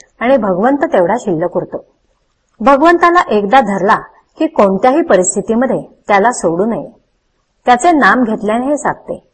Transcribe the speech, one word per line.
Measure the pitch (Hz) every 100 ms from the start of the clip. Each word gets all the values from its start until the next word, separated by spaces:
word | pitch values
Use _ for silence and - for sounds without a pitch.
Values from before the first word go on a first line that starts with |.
| - _
आणि | 233 269
भगवंत | 208 180 233 277
तेवढा | 320 269 170 226
शिल्लक | 226 160 175 180
उरतो. | 160 - - _ _ _ _ _ _ _
भगवंताला | 226 277 320 349 349 349 -
एकदा | 214 202 269
धरला | 214 196 185 202 - _ _ _
की | 311
कोणत्याही | - 202 190 254 285
परिस्थितीमध्ये | 339 190 180 214 196 226 254 185 - _ -
त्याला | 202 214
सोडू | 240 180 170 220
नये. | 196 - _ _ _ _ _ _ _ -
त्याचे | 240 339
नाम | 311 196 233
घेतल्याने | 226 214 202 226 262
हे | 294
साधते, | 185 147 - - _